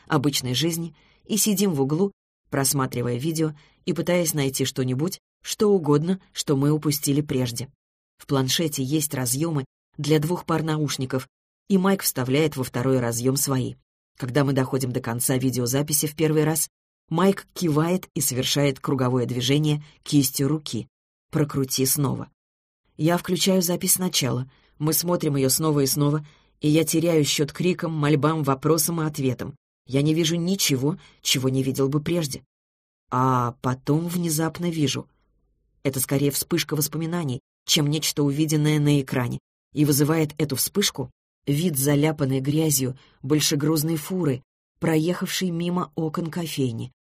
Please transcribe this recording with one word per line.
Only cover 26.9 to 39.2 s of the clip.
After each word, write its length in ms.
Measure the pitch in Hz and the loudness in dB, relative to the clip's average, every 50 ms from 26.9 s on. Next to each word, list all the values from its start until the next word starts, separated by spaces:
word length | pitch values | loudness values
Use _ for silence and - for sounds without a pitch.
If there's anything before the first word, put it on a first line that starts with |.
| - 160 160 175 165 156 143 | 0 0 2 2 4 2 2
счёт 280 | - - - 147 147 | 2 0 0 -2 -2
крикам, 400 | - - 160 180 175 - 175 165 | -2 -2 0 0 0 0 -2 -4
мольбам, 500 | 160 156 147 143 156 143 135 151 160 160 | -2 0 2 2 4 4 4 2 0 0
вопросам 600 | 147 139 135 135 - 151 160 165 - - 170 165 | 0 0 0 2 2 2 2 2 2 0 -2 -2
и 20 | 156 | -4
ответам. 500 | 156 151 151 135 127 117 - - - - - _ _ _ _ _ | -4 -4 -2 -2 -2 -2 -4 -8 -12 -12 -16 _ _ _ _ _
Я 140 | - 123 139 | -2 0 0
не 140 | 143 156 156 | 2 2 2
вижу 220 | 165 170 151 170 | 2 0 0 0
ничего, 600 | 170 170 180 196 196 - - 143 123 131 147 185 - - - _ _ | -2 -2 -2 -2 0 0 0 0 0 0 -2 -4 -4 -10 -20 _ _
чего 300 | - - - 135 123 131 | -4 -2 -2 0 0 0
не 120 | 131 135 | 0 0
видел 280 | 131 135 127 135 135 135 | 0 -2 0 0 0 0
бы 100 | 143 147 | 0 -2
прежде. 420 | 147 165 170 175 160 131 - - - _ _ _ _ _ _ _ _ _ _ _ _ - | -2 -2 -2 -2 -4 -4 -8 -12 -14 _ _ _ _ _ _ _ _ _ _ _ _ -4
А 440 | 123 127 127 131 131 123 123 120 120 - | -2 0 2 2 2 2 0 -2 -4 -4
потом 480 | - 127 127 131 - 143 143 156 170 175 | -4 -4 -4 -2 0 0 0 0 0 -2
внезапно 600 | 170 180 170 170 151 156 165 160 156 - 175 175 | -2 -2 -2 0 0 0 0 -2 -2 -4 -4 -2
вижу. 360 | 165 160 147 131 - - - _ _ _ _ _ _ _ _ _ _ _ _ _ _ _ | -2 0 0 -2 -2 -4 -8 _ _ _ _ _ _ _ _ _ _ _ _ _ _ _
Это 180 | - 139 135 135 | -4 -4 -2 -2
скорее 300 | - - 139 139 143 143 | -2 0 0 2 2 2
вспышка 440 | 139 - - - 175 160 - - 151 | 0 -2 -2 -2 -2 -2 -2 -2 -2
воспоминаний, 640 | 151 147 147 - 156 165 160 170 175 165 135 120 135 - _ _ _ _ | -2 -2 -4 -4 -6 -6 -4 -4 -4 -4 -4 -6 -8 -10 _ _ _ _
чем 240 | - - 165 147 147 | 0 0 2 2 2
нечто 320 | 147 160 - - - 156 | 0 0 -2 -2 0 0
увиденное 580 | 143 143 139 147 160 147 156 151 147 151 151 151 | 0 0 2 0 0 2 2 2 4 4 4 4
на 200 | 147 147 147 143 | 4 4 4 2
экране. 400 | 131 - - 135 | 2 0 -2 -2